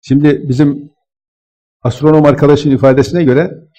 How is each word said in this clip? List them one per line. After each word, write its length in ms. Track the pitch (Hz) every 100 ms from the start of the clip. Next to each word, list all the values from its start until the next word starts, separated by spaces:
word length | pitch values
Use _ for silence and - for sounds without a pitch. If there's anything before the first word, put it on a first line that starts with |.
Şimdi 440 | - 135 147 139 143
bizim 420 | 127 147 139 151 _ _ _ _ _ _ _ _ _
astronom 440 | 120 - 151 156 147
arkadaşın 460 | 131 143 147 151
ifadesine 520 | 131 135 131 135 175
göre 280 | 147 127 175 - _